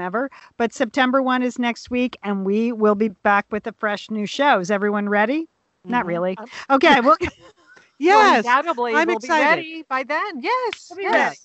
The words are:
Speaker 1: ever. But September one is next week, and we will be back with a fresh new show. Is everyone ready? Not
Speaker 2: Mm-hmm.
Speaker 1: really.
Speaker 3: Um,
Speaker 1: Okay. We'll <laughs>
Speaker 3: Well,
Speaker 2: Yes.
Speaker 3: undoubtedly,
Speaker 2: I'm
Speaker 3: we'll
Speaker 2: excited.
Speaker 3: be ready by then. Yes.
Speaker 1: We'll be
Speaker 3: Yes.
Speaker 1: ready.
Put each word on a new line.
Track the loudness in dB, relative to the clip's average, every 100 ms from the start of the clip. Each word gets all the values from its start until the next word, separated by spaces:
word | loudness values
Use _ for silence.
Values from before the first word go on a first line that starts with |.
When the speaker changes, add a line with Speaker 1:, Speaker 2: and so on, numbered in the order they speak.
Speaker 1:
ever. | -6 -4 -6 -10 -16 -4
But | -4
September | -2 -4 0 2 2
one | 0 0
is | -2 -2
next | -4 -4 -6
week, | -4 -4 -4
and | -6 -4
we | -2 0 -2
will | 0 2
be | 2 0
back | -2 2 2 0
with | -8 -8
a |
fresh | -6 -6 -6 -8
new | -6 -6
show. | 0 2 2
Is | 2
everyone | -2 0 -2 0
ready? | 0 2 0 -6 _ _ _
Not | -6 -4
Speaker 2:
Mm-hmm. | -2
Speaker 1:
really. | -4 -4 -6
Speaker 3:
Um, | -12 -12 0
Speaker 1:
Okay. | 4 6 6
We'll | 6 2
<laughs> | 0 -8 -20 _ _ -20 _ -2
Speaker 3:
Well, | 4 6 6
Speaker 2:
Yes. | 4
Speaker 3:
undoubtedly, | 2 0 0 -2 -2
Speaker 2:
I'm | 0 0
Speaker 3:
we'll | -2
Speaker 2:
excited. | 0 0 2 0
Speaker 3:
be | -2
ready | -14 -8
by | -8
then. | -4 -4 -4 -6
Yes. | -4 -2 -4 -8 -16
Speaker 1:
We'll | -8
be |
Speaker 3:
Yes. | -2
Speaker 1:
ready. | 0 0 -6